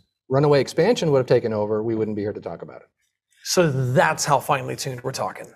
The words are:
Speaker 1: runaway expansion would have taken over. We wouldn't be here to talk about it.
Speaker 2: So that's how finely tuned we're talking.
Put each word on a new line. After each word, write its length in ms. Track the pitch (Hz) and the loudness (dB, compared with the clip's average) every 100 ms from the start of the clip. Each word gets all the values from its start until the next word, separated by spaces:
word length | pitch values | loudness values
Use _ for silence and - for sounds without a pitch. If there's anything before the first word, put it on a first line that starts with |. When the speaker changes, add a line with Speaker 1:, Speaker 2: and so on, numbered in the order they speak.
| _ _ - | _ _ -2
Speaker 1:
runaway 320 | 135 147 143 | 2 4 4
expansion 520 | 123 - 175 240 165 | 2 2 2 2 2
would 60 | 139 | 2
have 80 | 123 | 4
taken 260 | 127 117 | 2 2
over. 320 | 107 104 107 | -2 -2 -2
We 100 | 110 | -2
wouldn't 220 | 110 110 104 | -2 -2 -2
be 60 | |
here 100 | 104 | -6
to 80 | 98 | -6
talk 220 | 90 85 | -10 -12
about 180 | - 64 | -14 -18
it. 60 | - _ _ _ _ _ | -20 _ _ _ _ _
Speaker 2:
So 260 | - - 170 | -2 2 2
that's 540 | 131 127 131 156 156 | 2 0 2 2 2
how 160 | - 139 | 0 0
finely 340 | - 143 131 | 2 -2 -2
tuned 300 | 127 143 123 | -8 -8 -8
we're 80 | 127 | -8
talking. 340 | 135 101 - 117 | -6 -6 -8 -16